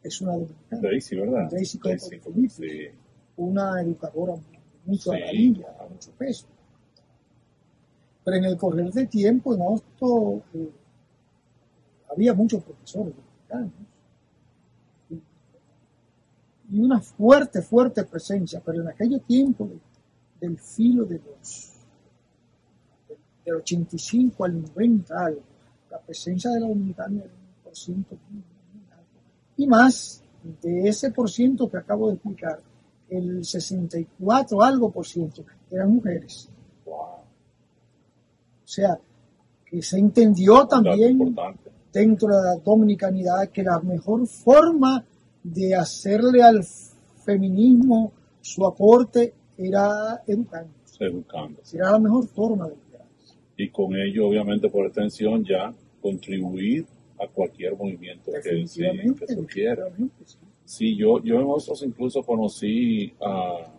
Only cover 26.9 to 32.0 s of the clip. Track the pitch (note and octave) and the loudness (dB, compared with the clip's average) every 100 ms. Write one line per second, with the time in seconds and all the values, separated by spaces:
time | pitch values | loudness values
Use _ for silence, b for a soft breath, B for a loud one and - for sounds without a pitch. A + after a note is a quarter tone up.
26.9 | F3+ F#3+ G3+ - - _ _ - - - | -8 -8 -8 -10 -20 _ _ -20 -20 -10
27.9 | F3+ F#3+ E3+ _ G#3 F3 E3+ F3 G3+ G3+ | -10 -10 -14 _ -20 -20 _ _ -20 _
28.9 | _ _ _ _ _ _ - C#4 A3+ B3+ | _ _ _ _ _ _ -4 4 6 4
29.9 | - - - _ _ E3 D#3+ E3+ F3 G3 | 0 -10 -20 _ _ -20 -12 -6 -2 -2
30.9 | G#3+ C#4 A3+ A3+ G3+ B3 C4+ A#3+ F3+ - | -2 -6 -4 -6 0 0 0 -4 -6 -6
31.9 | G#3 | -4